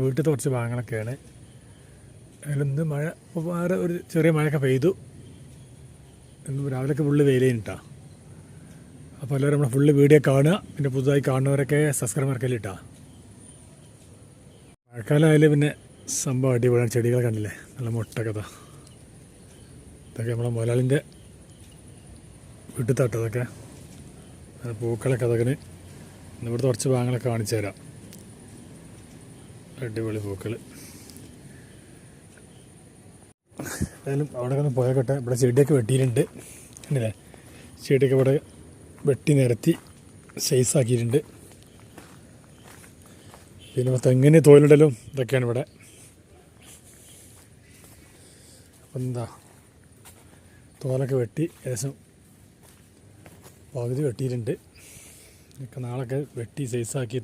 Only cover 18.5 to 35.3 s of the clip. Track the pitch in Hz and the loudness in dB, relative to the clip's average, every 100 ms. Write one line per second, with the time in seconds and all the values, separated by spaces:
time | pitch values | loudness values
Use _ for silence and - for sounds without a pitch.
18.5 | - - - - - - - - - - | -16 -20 -20 -20 -20 -20 -20 -20 -20 -20
19.5 | - - - - - - - 117 117 120 | -20 -20 -20 -20 -20 -18 -10 -6 -4 -4
20.5 | 117 117 120 127 143 - - - - - | -2 -2 0 0 0 -2 -14 -20 -20 -20
21.5 | - - - - - - - - - - | -20 -20 -20 -20 -20 -20 -20 -20 -20 -20
22.5 | - - - 120 127 123 113 113 120 120 | -20 -14 -6 -4 -2 -2 -2 -4 -6 -8
23.5 | - - - - - - - - - - | -12 -20 -20 -20 -20 -20 -20 -20 -20 -20
24.5 | - 120 107 117 117 127 127 120 117 117 | -16 -14 -8 -6 -4 -2 -2 0 0 0
25.5 | 147 - - - - - - - - 117 | -4 -8 -20 -20 -20 -20 -20 -20 -14 -8
26.5 | 120 131 117 139 127 123 123 123 113 104 | -2 -2 0 0 0 -2 -4 -4 -4 -4
27.5 | 110 101 - - - - - - - - | -4 -4 -10 -18 -20 -20 -20 -20 -20 -20
28.5 | - - - - - - - - - - | -20 -20 -20 -20 -20 -20 -20 -20 -20 -20
29.5 | - - - 123 110 113 107 104 95 104 | -20 -20 -14 -10 -8 -6 -6 -8 -8 -8
30.5 | 117 - - - - - - - - - | -10 -14 -20 -20 -20 -20 -20 -20 -20 -20
31.5 | - - - - - - - - - - | -20 -20 -20 -20 -20 -20 -20 -20 -20 -20
32.5 | - - - - - - - - _ _ | -20 -20 -20 -20 -20 -20 -20 -20 _ _
33.5 | - - - - - 139 139 147 - 123 | -16 -14 -10 -10 -10 -6 -4 -4 -6 -4
34.5 | 139 147 123 123 131 123 139 120 | -2 0 0 0 0 0 -2 -4